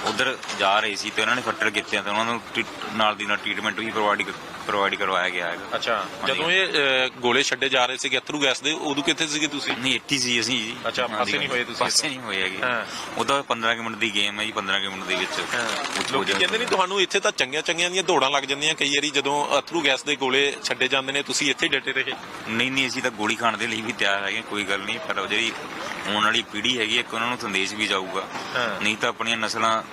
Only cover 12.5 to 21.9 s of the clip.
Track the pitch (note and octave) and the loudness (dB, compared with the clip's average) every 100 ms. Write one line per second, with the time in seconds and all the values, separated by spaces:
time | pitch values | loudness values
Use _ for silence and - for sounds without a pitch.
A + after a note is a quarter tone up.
12.5 | F#2+ B2 A#2 G2 - - - A#2 C#3 C3+ | 0 -2 -2 -4 -8 -6 -2 2 2 2
13.5 | A#2 A2+ A#2 A2+ G#2+ A2+ G#2 G2+ G#2 G#2+ | 0 2 0 -2 -2 0 2 0 0 -2
14.5 | G#2+ G2 G2 G2 F#2+ F2+ F#2 F#2 - E2+ | -2 0 0 0 -6 -2 -2 -2 -4 -2
15.5 | B2 A2+ G#2 - G2+ - C3+ G3 G3 F3+ | -2 -2 -2 -4 -4 0 0 2 2 2
16.5 | A3 A#3+ F#3+ F3+ G3 F3+ G3 G#3 - B2+ | 0 0 2 2 2 2 2 2 0 -2
17.5 | D3 D#3+ E3+ F3 F#3 F3+ D#3+ C3+ C#3+ C3+ | 0 -2 0 2 2 4 4 6 2 0
18.5 | C#3 D3+ D#3+ C#3+ C#3+ D3+ C#3+ C3+ D3 C#3+ | 0 0 0 2 2 2 0 2 0 2
19.5 | C#3 - E3 C#3+ C3 C#3+ C#3 C3 C3+ C#3 | 0 2 0 2 0 0 0 2 4 2
20.5 | B2+ - B2+ B2+ C3+ C3+ C#3 C#3+ C3 D3 | 0 -4 0 2 2 0 -4 -2 0 0
21.5 | B2+ E3 C3+ C3+ | 2 2 0 0